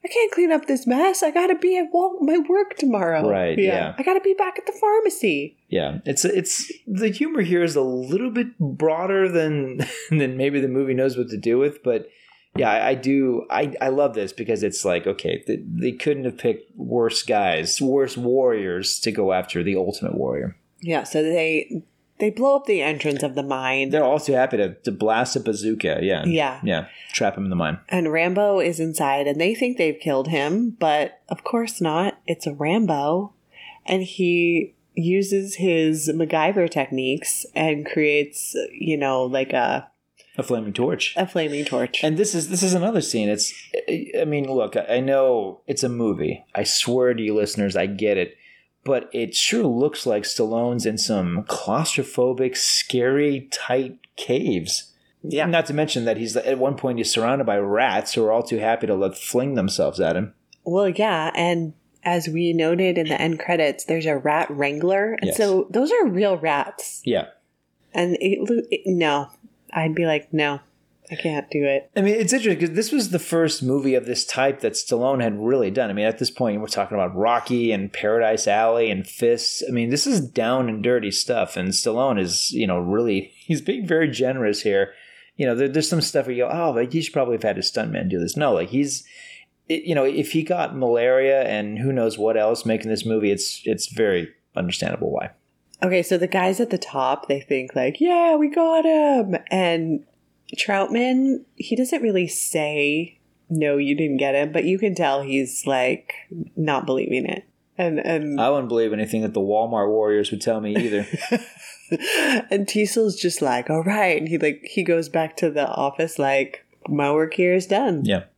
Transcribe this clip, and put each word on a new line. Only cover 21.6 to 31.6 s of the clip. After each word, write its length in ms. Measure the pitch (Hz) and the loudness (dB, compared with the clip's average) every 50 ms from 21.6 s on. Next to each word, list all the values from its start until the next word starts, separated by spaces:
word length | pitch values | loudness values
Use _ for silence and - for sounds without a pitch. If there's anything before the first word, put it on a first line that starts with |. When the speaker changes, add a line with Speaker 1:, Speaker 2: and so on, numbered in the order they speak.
| - - - 160 - _ _ _ _ _ _ _ | -2 -4 -8 -10 -10 _ _ _ _ _ _ _
Speaker 1:
they 120 | 208 214 | -2 -2
blow 260 | 208 226 247 277 277 | 0 2 2 2 2
up 80 | 277 277 | 2 2
the 140 | - 208 175 | 0 0 0
entrance 420 | 139 151 156 143 143 151 143 139 - | 2 -2 -2 -2 -2 -2 -2 0 -2
of 120 | 143 127 | -2 -2
the 60 | 139 139 | -4 -4
mine. 460 | 139 139 131 131 131 131 135 135 135 | -2 -4 -2 -2 -2 0 0 0 0
Speaker 2:
They're 120 | 135 - 143 | 2 2 4
all 160 | 127 139 151 | 4 2 2
too 140 | 147 - 139 | 2 2 2
happy 240 | 127 131 127 - | 2 2 2 2
to, 180 | 107 101 92 87 | 0 0 0 -2
to 160 | - _ 123 | -6 _ -6
blast 460 | 101 90 107 107 110 117 123 120 - | -4 0 0 2 2 2 0 0 -2
a 40 | 131 | -4
bazooka. 580 | - 110 107 107 98 110 110 107 - 87 76 76 82 | -2 -2 -4 -2 -2 -2 -2 -2 -2 -2 -2 0 0
Yeah. 220 | 98 95 80 76 | 0 0 0 0
Speaker 1:
Yeah. 340 | 175 170 160 147 135 127 135 - | 0 0 0 0 -2 -4 -4 -4
Speaker 2:
Yeah. 220 | 107 90 80 87 - - - - - - | -2 -2 -2 -4 -6 -14 -20 -18 -8 -4
Trap 240 | - 113 101 98 | -2 0 0 -2
him 80 | - 98 | -2 -4
in 60 | 95 | -2
the 40 | 92 | -2
mine. 220 | 87 82 78 82 92 - - | 0 0 -2 -2 -6 -6 -4
Speaker 1:
And 200 | - 180 170 156 | -2 0 0 0
Rambo 480 | 151 160 165 180 185 196 208 208 202 190 | 0 0 0 0 2 2 2 2 2 2
is 200 | 170 170 170 160 | 2 0 0 -2
inside, 460 | 160 165 156 - 160 139 139 143 143 143 | -4 -4 -2 -2 0 0 0 0 0 0
and 120 | 143 151 | 0 0
they 140 | 165 190 226 | 0 0 0
think 220 | 226 262 247 247 | 0 -2 -2 0
they've 240 | - 170 156 147 156 | 0 0 0 0 -2
killed 280 | - 165 143 135 135 151 | -2 -2 0 0 0 0
him, 420 | 165 147 143 147 170 214 240 233 | 0 0 0 0 0 0 0 -2
but 500 | 220 - 170 160 147 151 143 - - - _ - | -2 0 0 2 2 2 0 -2 -6 -14 _ -10
of 160 | 190 - - | -10 -8 -6
course 360 | - - 233 | -4 -2 -2